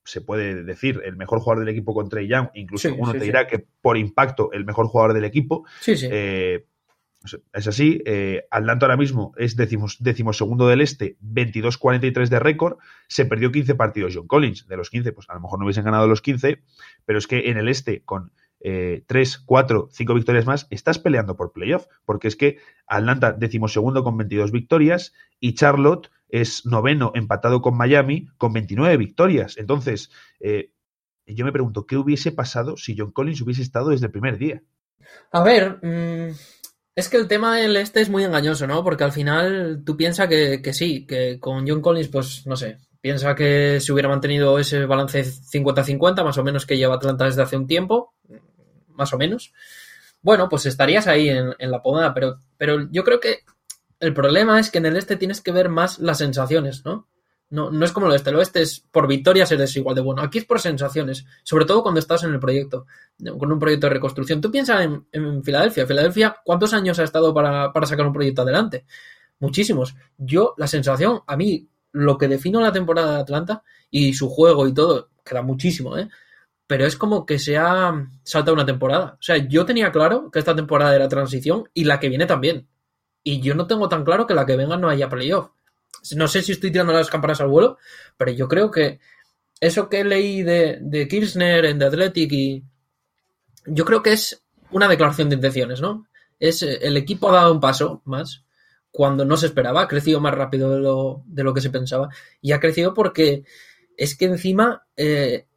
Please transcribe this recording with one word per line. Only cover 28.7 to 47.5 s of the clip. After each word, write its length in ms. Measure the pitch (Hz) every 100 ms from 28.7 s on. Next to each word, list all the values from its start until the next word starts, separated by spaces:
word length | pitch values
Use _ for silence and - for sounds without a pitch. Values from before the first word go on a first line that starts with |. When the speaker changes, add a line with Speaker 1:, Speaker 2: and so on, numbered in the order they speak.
| 101 165 151
Speaker 1:
victorias. 580 | 104 - 185 147 - -
Entonces, 540 | 101 143 127 104 - _ _ -
eh, 320 | 101 104 - _ _ _ _ _ -
yo 180 | 107 127
me 60 |
pregunto, 340 | 139 123 107 -
¿qué 100 | 135
hubiese 360 | 139 139 165
pasado 440 | 156 120 120 120 -
si 200 | - 104
John 140 | 104
Collins 300 | - 143 143
hubiese 200 | 120 127
estado 280 | 127 117 147
desde 180 | 135 117
el 40 |
primer 280 | 101 131 104
día? 240 | 147 131 _ _ _ _ _ - _
Speaker 2:
A 120 | 175
ver, 340 | 185 240 190 190
mm, 520 | 170 170 170 165 165 151 - _ - _ _ -
es 140 | 185
que 80 | 240
el 100 | 196
tema 300 | 208 226 226
del 180 | 220 202
este 260 | 208 220
es 80 | 208
muy 140 | 196
engañoso, 420 | 196 156 151 147 139
¿no? 180 | 151
Porque 200 | 180 143
al 80 | 143
final 720 | 147 143 156 185 190 170 156 147
tú 100 | 151
piensas 320 | 160 175 185
que, 320 | 156 143 135
que 100 | 139
sí, 320 | 135 170 135 135
que 340 | 131 127 123
con 280 | 131 131 135
John 140 | 151
Collins, 260 | 165 165 156
pues, 400 | 139 131 - 135
no 80 | 131
sé, 240 | 113 113 _ _
piensa 360 | 131 139 143 143
que 440 | 143 143 143 143
si 120 | 135
hubiera 180 | 139 139
mantenido 480 | 139 143 143 139 143
ese 300 | 139 143 135
balance 360 | 135 135 143 131
cincuenta 580 | - - 143 139 135
cincuenta, 400 | 135 139 175 190
más 160 | 160 135
o 40 |
menos, 220 | 135 139 -
que 120 | 135
lleva 180 | 131 127
Atlanta 300 | 135 131 135
desde 180 | 131
hace 140 | 131